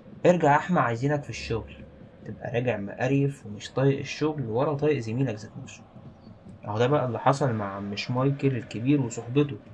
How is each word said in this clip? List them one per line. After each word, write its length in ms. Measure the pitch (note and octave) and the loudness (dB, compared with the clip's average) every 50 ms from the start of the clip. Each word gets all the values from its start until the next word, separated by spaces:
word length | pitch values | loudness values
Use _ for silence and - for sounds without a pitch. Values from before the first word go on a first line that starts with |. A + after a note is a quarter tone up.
| - - - - - | -20 -20 -6 4 6
"ارجع 260 | E3 F3+ E3+ D3+ C#3+ | 6 6 6 6 6
يا 40 | D3 | 6
احمد، 220 | D3+ - - F3+ D3+ | 4 4 2 2 2
عايزينك 440 | B2 A#2+ A#2 A2+ C3+ C#3+ D3+ C#3+ | 2 2 0 0 0 0 0 0
في 80 | - - | -2 -6
الشغل". 440 | A2 - - - A#2 G#2+ - - - - - - - - - - - - - | -10 -8 -4 -4 -4 -4 -4 -8 -14 -18 -18 -20 -20 -20 -20 -20 -20 -16 -14
تبقى 260 | - G#2 - G#2 G#2 | -12 -10 -8 -6 -2
راجع 240 | G#2+ A#2+ B2+ B2 A2 | -2 0 0 0 0
مقريف 680 | G2+ G2+ G2 - - A#2+ C3+ C#3 C#3 C#3 C#3 C#3 - - | -2 -4 -6 -4 -2 0 2 4 4 2 2 -2 -6 -12
ومش 240 | - G#2 - - - | -14 -12 -12 -12 -6
طايق 280 | - B2+ C3+ C#3 C3+ - | 0 2 4 4 4 2
الشغل 480 | C#3 - - - D3 D#3 D3+ D3+ B2 | -2 -8 -4 -2 0 0 0 -2 -4
ولا 280 | G#2+ G#2+ A#2+ C#3+ D#3 D3 | -2 0 0 0 0 0
طايق 240 | C#3+ D3 D3+ C#3+ B2+ | 2 2 2 2 2
زميلك 360 | A2+ A2 A2+ C3 C#3 A#2+ G#2 | 0 -2 0 0 0 0 -2
ذات 160 | - G#2+ - - - | -4 -10 -14 -14 -14
نفسه. 200 | - - - - - - - - - - - - - - - - - - - - - | -14 -14 -16 -18 -20 -20 -20 -20 -20 -20 -20 -20 -20 -20 -20 -20 -20 -20 -18 -12 -8
اهو 140 | G#2 G#2 A2 | -4 0 2
ده 80 | A#2+ | 4
بقى 200 | C3 D3 D3 B2+ | 4 4 2 2
اللي 120 | B2 A2+ - | 0 -2 0
حصل 340 | - C3+ C#3 C#3 D3+ B2+ | 2 2 2 4 2 0
مع 240 | A2+ G#2+ G2+ G2 G2 | 0 -2 -4 -4 -6
عم 200 | G2+ G2+ G2+ G2+ | -6 -6 -6 -6
شمايكل 600 | - - - B2 B2 C3+ C#3+ C#3 C#3 C#3 C3+ B2+ | -6 -4 -2 0 0 0 0 0 0 0 0 0
الكبير 440 | A#2 G2 - - G#2+ A#2 C3+ D3 C#3+ | -2 -4 -8 -8 -2 0 2 2 2
وصحبته، 560 | B2+ A2+ - A#2 A2 A#2 B2 C#3+ D3 C#3 C#3 - - - | 2 -2 -6 -8 -8 -2 0 0 0 0 -2 -10 -14 -18